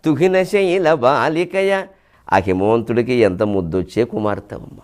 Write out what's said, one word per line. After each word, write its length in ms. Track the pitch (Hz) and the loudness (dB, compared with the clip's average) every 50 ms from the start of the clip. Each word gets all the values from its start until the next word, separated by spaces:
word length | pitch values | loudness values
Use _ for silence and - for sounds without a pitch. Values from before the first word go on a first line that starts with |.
| - | 0
తుహిన 300 | 170 151 131 170 190 185 185 185 185 | 0 0 2 2 2 2 2 0 0
శైల 360 | 196 202 196 185 170 196 180 151 165 147 117 | 0 0 2 2 0 2 2 2 2 2 2
బాలికయ. 640 | 127 147 127 117 147 160 160 180 175 180 196 196 196 196 190 190 - - _ _ _ _ _ _ | 2 2 2 0 0 0 -2 -4 -2 -2 -2 0 0 0 -2 -4 -8 -16 _ _ _ _ _ _
ఆ 80 | - - 95 90 98 | 0 0 0 2 0
హిమవంతుడికి 680 | 92 92 95 104 113 117 113 113 117 117 117 123 127 120 110 98 | 0 0 2 2 2 0 0 0 -2 -2 0 0 2 2 2 2
ఎంత 120 | 90 92 110 104 101 | 2 0 -2 0 0
ముద్దొచ్చే 460 | 98 90 82 80 95 87 92 - - 123 - - | -2 -2 -2 -4 -4 -4 -4 -2 -4 -4 -2 -4
కుమార్తె 420 | 110 107 104 101 95 - - - - | -4 -4 -4 -4 -6 -8 -14 -16 -16
అమ్మ. 160 | - - - - | -16 -18 -20 -20